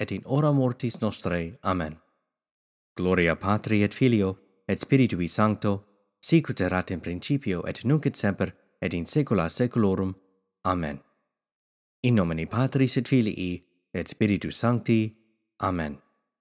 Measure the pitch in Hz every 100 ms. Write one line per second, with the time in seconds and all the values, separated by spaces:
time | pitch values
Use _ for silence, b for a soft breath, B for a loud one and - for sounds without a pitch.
0 | 104 95 - 135 151 143 127 123 120 -
1 | 110 - 95 87 82 - 98 95 78 78
2 | _ _ _ _ _ _ _ _ _ -
3 | 90 90 85 80 98 104 - 107 104 -
4 | 131 113 95 95 _ _ - 98 - 135
5 | 123 87 85 - 107 101 104 98 - _
6 | _ _ - 165 143 - 90 92 - 90
7 | 85 87 - 139 - 87 85 - 113 151
8 | 143 - 104 92 90 - _ _ 90 87
9 | 82 156 139 101 82 - 123 117 104 95
10 | 95 98 _ _ _ _ 92 90 78 71
11 | _ _ _ _ _ _ _ _ _ _
12 | 123 113 85 82 82 113 135 139 131 -
13 | 120 131 107 - 90 87 - _ _ 92
14 | 82 - 107 95 82 - 117 120 - 113
15 | 110 - _ _ _ - 95 90 76 67
16 | _ _ _ _